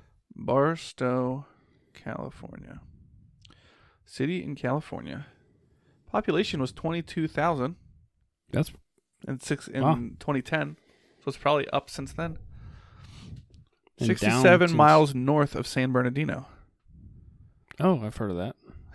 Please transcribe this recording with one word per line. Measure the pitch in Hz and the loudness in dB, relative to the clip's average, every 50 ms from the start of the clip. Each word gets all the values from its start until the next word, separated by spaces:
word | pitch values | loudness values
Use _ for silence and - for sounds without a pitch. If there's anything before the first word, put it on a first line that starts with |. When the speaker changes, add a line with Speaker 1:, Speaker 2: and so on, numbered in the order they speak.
| - _ _ _ _ _ - | -20 _ _ _ _ _ -18
Speaker 1:
Barstow, | - - - 123 135 139 156 165 160 - - - - 131 127 123 127 127 127 127 139 139 - _ _ _ _ _ _ _ _ _ | -10 -4 0 2 2 4 2 0 -2 -6 -12 -8 -4 -2 -2 0 0 -2 -2 -4 -6 -10 -14 _ _ _ _ _ _ _ _ _
California. | - - - - - - 135 - - - - - - - - - - - - - - - - - - - - _ _ - - - - _ _ _ _ _ _ _ _ _ | -16 -12 -12 -10 -10 -10 -12 -12 -14 -16 -16 -16 -18 -18 -18 -18 -20 -20 -20 -20 -20 -20 -20 -20 -20 -20 -20 _ _ -20 -20 -20 -20 _ _ _ _ _ _ _ _ _
City | _ - - 131 147 180 180 - | _ -8 -4 -4 -4 -4 -4 -6
in | - 143 | -8 -8
California. | - - 123 131 151 151 - - - - - 69 - 143 - _ _ _ _ _ _ _ _ _ _ _ _ _ _ _ - | -6 -4 -4 -4 -4 -4 -8 -12 -12 -12 -12 -12 -12 -12 -14 _ _ _ _ _ _ _ _ _ _ _ _ _ _ _ -6
Population | - 208 214 - 156 170 220 - - 156 | -4 -2 0 0 2 0 0 0 -2 -4
was | 131 123 | -4 -4
twenty-two | - - - 160 165 170 165 - - 170 156 156 | -6 -6 -6 -4 -4 -4 -6 -6 -4 -4 -4 -2
thousand. | - 160 147 175 165 139 123 147 175 - _ - - - _ _ _ _ _ _ _ _ _ _ | -2 0 0 0 0 0 -2 -4 -6 -8 _ -20 -20 -20 _ _ _ _ _ _ _ _ _ _
Speaker 2:
That's | - - - - - - _ _ _ _ _ _ _ _ - - | -2 0 0 0 -4 -10 _ _ _ _ _ _ _ _ -10 -10
Speaker 1:
in | 135 127 | -10 -8
six, | - - 147 139 - - | -4 -4 -4 -4 -4 -6
in | - 135 135 | -4 0 2
Speaker 2:
Wow. | 143 160 120 120 113 - - | 4 2 2 0 -6 -12 -8
Speaker 1:
twenty | - - 143 131 | -4 -4 -2 -2
ten. | 123 - 165 156 147 147 156 - _ _ _ _ _ _ _ _ | -2 -2 -2 -2 -2 -4 -8 -12 _ _ _ _ _ _ _ _
So | _ 143 | _ -8
it's | 135 - | -8 -2
probably | - 139 151 147 - - | 2 2 2 2 2 0
up | - 139 - - | -2 -4 -4 -4
since | - - 135 - - | -8 -10 -10 -10 -8
then. | - 165 170 160 - - - - - - - - - - - - - - - - - - - - - - _ - - - _ _ _ _ _ _ - | -6 -6 -6 -8 -10 -14 -16 -18 -18 -18 -18 -18 -18 -20 -20 -20 -20 -20 -20 -20 -18 -18 -16 -18 -18 -18 _ -20 -20 -20 _ _ _ _ _ _ -2
Speaker 2:
And | 123 113 | 0 2
down | |
Speaker 1:
Sixty-seven | 107 - - 104 113 127 131 185 175 175 175 170 | 2 2 2 2 4 6 8 8 10 8 8 6
Speaker 2:
since | 165 156 | 6 6
Speaker 1:
miles | 151 151 156 156 156 143 135 | 8 8 8 8 6 4 2
north | 127 127 135 151 151 147 139 - | 0 0 2 2 2 2 0 -2
of | - - - | -4 -6 -4
San | - 131 127 131 | -2 -2 -2 0
Bernardino. | 127 123 127 123 131 143 156 147 - - - - - - - _ _ _ _ - - - - - - - - - - - - - _ _ _ _ - - | 2 0 0 0 0 -2 -2 -2 -4 -6 -8 -12 -18 -20 -20 _ _ _ _ -20 -20 -20 -20 -20 -20 -20 -20 -20 -20 -20 -20 -20 _ _ _ _ -6 0
Speaker 2:
Oh, | 147 190 185 131 110 | 2 2 2 2 0
I've | 107 - - | -4 -6 -4
heard | 113 101 | -4 -4
of | 90 87 | -4 -4
that. | 90 120 - - _ - - - - - - | -4 -6 -8 -12 _ -20 -20 -20 -20 -20 -20